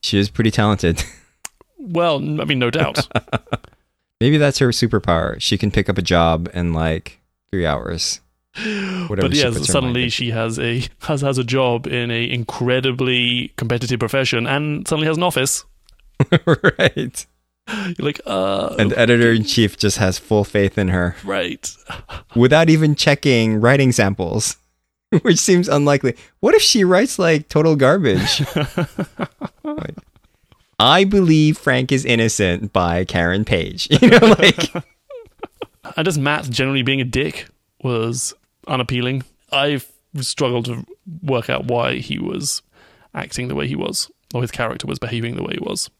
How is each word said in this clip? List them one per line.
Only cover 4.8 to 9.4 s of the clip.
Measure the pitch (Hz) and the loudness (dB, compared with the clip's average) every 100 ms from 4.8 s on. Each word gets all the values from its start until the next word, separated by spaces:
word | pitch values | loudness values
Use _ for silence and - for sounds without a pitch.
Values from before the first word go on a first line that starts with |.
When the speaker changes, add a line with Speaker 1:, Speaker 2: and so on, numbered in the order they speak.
| 117 107 - 82 78 - | 0 0 0 0 0 -4
Speaker 1:
She | - 104 | -2 0
can | - | 0
pick | 104 98 | 0 0
up | 95 | -2
a | |
job | 87 87 82 82 87 | 2 2 4 0 -4
in, | 87 87 | -4 -4
like, | 80 80 80 - - _ _ _ | -2 -2 -4 -8 -20 _ _ _
three | 98 80 | -4 -2
hours. | 71 - 85 - - _ _ | -2 -6 -6 -6 -8 _ _
Speaker 2:
<gasps> | _ - | _ -10
Speaker 1:
Whatever | 220 208 196 185 170 196 127 | -6 -6 -6 -6 -6 -2 0
Speaker 2:
But | |
Speaker 1:
she | 147 | 2